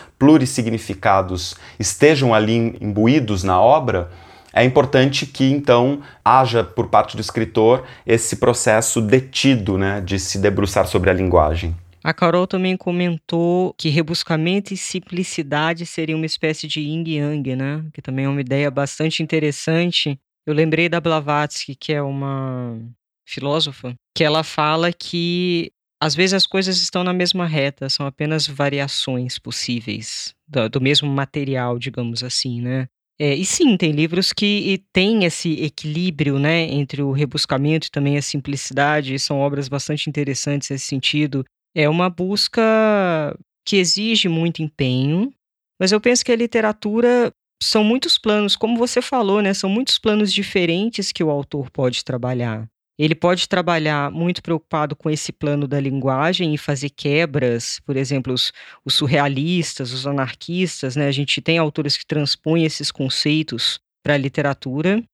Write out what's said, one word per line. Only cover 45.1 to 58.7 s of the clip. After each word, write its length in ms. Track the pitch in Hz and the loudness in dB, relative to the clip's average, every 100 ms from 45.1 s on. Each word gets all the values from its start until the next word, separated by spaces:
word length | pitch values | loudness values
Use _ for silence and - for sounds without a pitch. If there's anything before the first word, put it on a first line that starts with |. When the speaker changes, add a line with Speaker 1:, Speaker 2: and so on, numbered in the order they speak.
| 170 262 - _ _ _ - | 0 -2 -6 _ _ _ -4
Speaker 2:
mas 100 | 185 | 0
eu 100 | 214 | 2
penso 240 | 240 247 | 2 2
que 60 | - | 2
a 60 | 233 | 0
literatura 960 | 240 226 214 214 214 220 240 247 233 - _ - | 0 0 0 -2 -2 2 2 4 0 -4 _ -6
são 220 | - 220 | 0 2
muitos 360 | 214 254 339 - | 4 2 2 0
planos, 360 | 220 208 202 | 2 2 0
como 220 | - - 233 | 0 0 0
você 260 | 240 247 | 0 0
falou, 400 | - 262 196 202 | 0 0 2 2
né, 100 | 196 | 2
são 160 | 196 196 | 0 0
muitos 300 | 208 277 - | 0 0 0
planos 340 | 220 214 208 | 2 2 2
diferentes 800 | 180 196 190 175 170 226 220 190 | 0 0 0 2 0 -2 -4 -6
que 140 | - | -2
o 60 | 160 | 0
autor 400 | 143 139 147 127 | -2 -4 -6 -6
pode 340 | - 127 120 | -2 -2 -2
trabalhar. 640 | - 127 123 123 120 110 113 _ _ - | -6 -4 -2 -2 -4 -6 -10 _ _ -2
Ele 160 | 156 | 0
pode 340 | - 175 180 - | 2 2 0 0
trabalhar 600 | 185 175 165 151 147 143 | 0 0 0 0 -2 -2
muito 320 | 156 170 175 | -2 -4 -4
preocupado 540 | - 160 - 160 147 143 | -4 -4 -4 -4 -4 -4
com 120 | 165 | -4
esse 220 | 151 - | -4 -6
plano 380 | - 147 147 139 | -6 -4 -2 -2
da 100 | 143 | -2
linguagem 720 | 139 135 131 131 160 190 165 | -2 -2 -2 0 0 0 -2
e 60 | 151 | -2
fazer 320 | - 139 143 | -4 -4 -6
quebras, 880 | - 147 147 165 139 123 117 - - - | -6 0 0 0 0 0 0 -4 -8 -4
por 100 | 135 | -4
exemplo, 360 | 131 139 131 | -2 -2 -2
os, 180 | 127 - - - | -2 -4 -8 -20